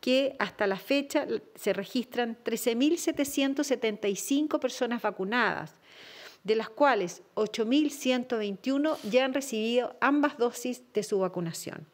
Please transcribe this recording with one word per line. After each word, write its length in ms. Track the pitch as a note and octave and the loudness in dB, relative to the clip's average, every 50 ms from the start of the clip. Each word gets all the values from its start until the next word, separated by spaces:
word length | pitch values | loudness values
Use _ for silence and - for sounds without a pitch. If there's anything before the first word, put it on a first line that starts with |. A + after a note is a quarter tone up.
que 340 | - B3 B3+ C4 C#4 C4 - - | 2 4 4 4 4 2 0 -2
hasta 260 | - G3 - - G#3 | -2 -4 0 -2 0
la 100 | G3 F#3+ | 0 0
fecha 500 | F3+ - - C#4 C#4 C#4 C#4 - D#4 C#4 G3 A#3 G#3 - - - | -2 0 0 0 0 0 2 0 0 0 0 -4 -6 -6 -10 -20
se 180 | - - G#3+ F#3+ | -6 -2 0 0
registran 640 | G3 G3 - - B3+ A#3 - - A#3 A#3+ A#3 A3+ - - | 0 -2 -4 -4 -4 -4 -2 -2 -2 -2 -2 -4 -6 -4
trece 320 | - A3+ A3+ - B3 A#3 | -4 -4 0 0 0 2
mil 240 | A#3 C4 D4+ E4+ F4 | 2 4 2 2 2
setecientos 680 | - - D#4 - C#4+ C#4 - - C#4 C4+ C#4 C#4 D4 C#4 | 0 -2 0 0 -2 -2 0 0 0 0 2 0 0 0
setenta 400 | C4 B3 - A3 G#3+ G#3 - G#3 | 0 0 0 -2 -2 0 -2 -2
y 80 | G3+ | -2
cinco 420 | F#3 - - C#4 C#4 D4+ D4+ - D4+ | -2 -2 0 2 2 2 2 0 0
personas 420 | - B3 - - B3+ A#3 A#3+ A#3 - | 0 -2 -2 -2 -2 -2 -2 -2 -2
vacunadas, 720 | G#3+ F#3+ - F#3+ F#3+ A3 B3 A#3 G3 E3 - D3+ D#3 - _ _ - - - - - - - - - - _ _ | -4 -2 -2 -4 -2 0 2 2 2 0 -2 -6 -10 -14 _ _ -20 -20 -20 -20 -20 -20 -18 -20 -20 -20 _ _
de 140 | F3+ A3 | 0 0
las 140 | A3 A3 - | 0 0 -4
cuales 520 | - - C#4+ C#4+ B3+ G#3+ F#3 F3 - - - _ _ | 0 4 4 4 6 4 0 -2 -6 -10 -20 _ _
ocho 300 | - G#3+ G#3 - - A3+ | -2 -2 -2 0 -2 0
mil 280 | A3 B3+ D4 D#4 D4 C#4+ | 2 4 4 4 2 0
ciento 460 | - - B3+ B3+ B3+ A#3 B3 B3 A3 | -2 0 0 2 0 0 -2 -4 -2
veintiuno 580 | G#3+ G#3 G3+ F#3 - B3+ C4+ C#4 C#4+ D#4 D#4 - - G#3 | -2 -4 -6 -4 -2 0 0 2 2 0 0 -2 -4 2
ya 160 | G3 B3+ C4 | 2 2 2
han 100 | C4+ C4 | 2 0
recibido 600 | C#4 C4+ - - A3 G#3+ A3+ A#3+ B3 A#3+ - - - | -4 -4 -4 -4 -2 -2 0 0 0 0 -2 -4 0
ambas 360 | - C4 C#4+ D4 C#4+ D4 C#4+ | 2 4 4 4 2 0 0
dosis 460 | - A#3 A#3+ A#3 - - B3+ B3 - - _ _ | 0 -2 -2 -2 -2 -6 -6 -6 -6 -12 _ _
de 100 | G#3+ G3+ | -4 -2
su 160 | - G#3+ G3 | 0 0 0
vacunación. 680 | F#3+ F3+ F#3 F#3+ F3 E3 D#3+ - - - - - D3+ _ | 0 0 -2 -4 -4 -4 -6 -8 -10 -10 -12 -12 -16 _